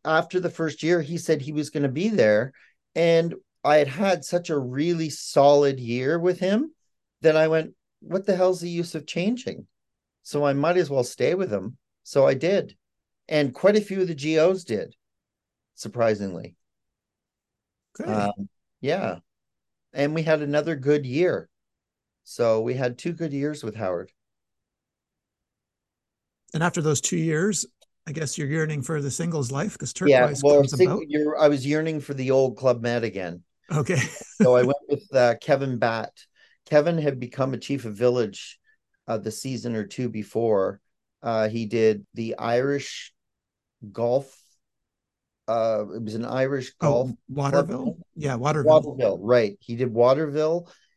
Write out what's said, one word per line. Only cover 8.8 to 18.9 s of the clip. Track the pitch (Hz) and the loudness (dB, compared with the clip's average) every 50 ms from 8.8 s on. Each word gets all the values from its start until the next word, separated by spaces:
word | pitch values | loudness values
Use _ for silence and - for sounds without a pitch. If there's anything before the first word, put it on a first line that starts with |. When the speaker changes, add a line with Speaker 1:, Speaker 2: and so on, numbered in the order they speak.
| 170 170 - | -6 -6 -8
Speaker 1:
of | - - | -10 -10
changing?" | - - 170 180 214 254 240 - - - - - _ _ _ _ _ _ _ _ _ _ _ | -6 -6 -4 -2 -2 -2 -4 -6 -10 -10 -10 -16 _ _ _ _ _ _ _ _ _ _ _
So | _ - - 147 147 | _ -6 -2 0 0
I | 143 139 | 2 2
might | 143 147 170 180 | 2 0 2 2
as | 180 160 139 | 2 0 0
well | 139 131 120 | 0 -2 -2
stay | - - - 123 143 175 | -2 -2 -2 0 0 0
with | 190 185 117 | -2 -2 -4
him. | 104 95 92 113 - _ _ _ _ _ _ | -4 -6 -6 -8 -12 _ _ _ _ _ _
So | - - 139 135 | -2 2 4 4
I | 139 135 | 4 2
did. | - 147 175 202 180 - - - _ _ _ _ _ _ _ _ _ _ | 2 0 0 0 0 -2 -4 -14 _ _ _ _ _ _ _ _ _ _
And | - 156 151 143 127 - | -2 0 0 0 0 -2
quite | - - 202 208 | 2 4 4 4
a | 214 | 4
few | 208 - 190 190 | 0 -2 -4 -2
of | 185 | -2
the | 170 165 | -2 -4
G | 131 143 156 160 | -6 -4 0 2
Os | 156 160 185 190 185 170 | 4 4 4 2 0 -4
did, | - 110 95 80 80 _ _ _ _ _ _ _ _ _ _ _ _ _ _ _ _ _ | -6 -6 -6 -6 -8 _ _ _ _ _ _ _ _ _ _ _ _ _ _ _ _ _
surprisingly. | - - 107 - 120 113 110 107 101 101 95 87 85 - - _ _ _ _ _ _ _ _ _ _ _ _ _ _ _ _ _ _ _ _ _ _ _ _ _ _ _ _ _ - | -14 -14 -12 -2 0 0 0 2 0 -4 -8 -8 -10 -14 -14 _ _ _ _ _ _ _ _ _ _ _ _ _ _ _ _ _ _ _ _ _ _ _ _ _ _ _ _ _ -10
Speaker 2:
Okay. | 311 - | -6 -4
Speaker 1:
Um, | 107 104 101 101 - - - - _ _ _ _ _ _ | -2 -2 -2 -2 -4 -6 -12 -14 _ _ _ _ _ _
yeah. | 131 139 | -4 -4